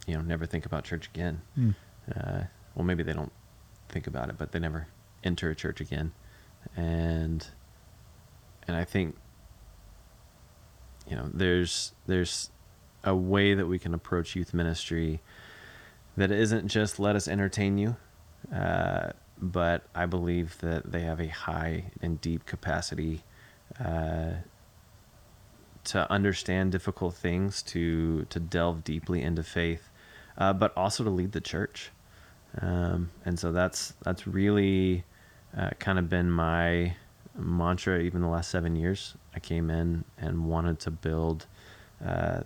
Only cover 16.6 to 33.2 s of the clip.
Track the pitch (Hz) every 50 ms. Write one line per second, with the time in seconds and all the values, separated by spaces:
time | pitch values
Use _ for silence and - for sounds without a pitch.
16.6 | 85 101 - 110 107 101 - - 101 104 101 101 92 - 92 101 98 95 - 107
17.6 | 101 98 98 101 101 113 117 - - - - - - - - - - 262 - 95
18.6 | - 50 50 - 50 50 50 50 50 50 - - - - - - 95 90 87 90
19.6 | 85 85 85 - - - - 85 87 85 90 90 87 87 87 87 82 82 - -
20.6 | 87 85 85 80 - - 85 85 85 82 80 82 82 78 80 - - 80 80 80
21.6 | 80 82 80 82 92 92 - - - 85 82 76 - 82 82 82 - - - -
22.6 | - - 73 85 - - - 78 78 80 78 78 - - - - - - - -
23.6 | - - - - 127 87 82 82 80 80 82 82 80 82 85 87 87 - - -
24.6 | - - - - - - - - - - - - - - - - - - - -
25.6 | - - - - - - - 95 82 - 101 101 98 101 92 - - - 92 95
26.6 | 95 95 90 92 - 101 - - 95 90 92 - - 87 87 90 98 98 98 -
27.6 | - - - 85 85 82 82 82 82 82 82 78 71 - - 85 82 85 90 85
28.6 | 85 87 85 80 78 - 78 80 - - 90 82 65 82 85 82 78 - - 87
29.6 | 85 85 82 - - - - - - - - - - - - - 98 95 98 95
30.6 | 110 101 - - 92 104 - - 120 107 95 90 90 98 - 80 - - - 85
31.6 | 101 - - - - - - - - - - - - - - - - - - -
32.6 | 95 90 90 87 87 87 87 87 87 87 - -